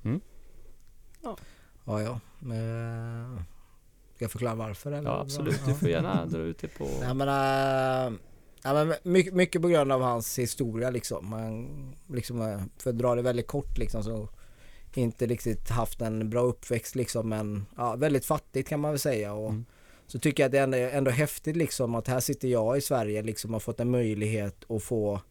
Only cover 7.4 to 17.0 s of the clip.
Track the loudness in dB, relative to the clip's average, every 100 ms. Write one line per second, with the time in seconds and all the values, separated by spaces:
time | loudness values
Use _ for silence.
7.4 | 4 4 2 2 2 2 0 -4 -10 -20
8.4 | -20 -10 0 2 4 0 4 4 4 4
9.4 | 4 4 6 6 6 4 4 0 -2 -2
10.4 | -2 0 -2 0 0 -2 -4 -6 -4 -6
11.4 | -4 -6 -8 -10 -10 -14 -8 -6 -4 -2
12.4 | -2 -4 -6 -6 -4 2 2 4 2 0
13.4 | 0 -4 -2 0 2 0 -2 -4 -6 -12
14.4 | -20 -20 -20 -20 -8 0 0 2 -2 0
15.4 | 0 -2 0 0 0 -2 -4 -2 0 2
16.4 | 2 0 -2 -2 -2 -4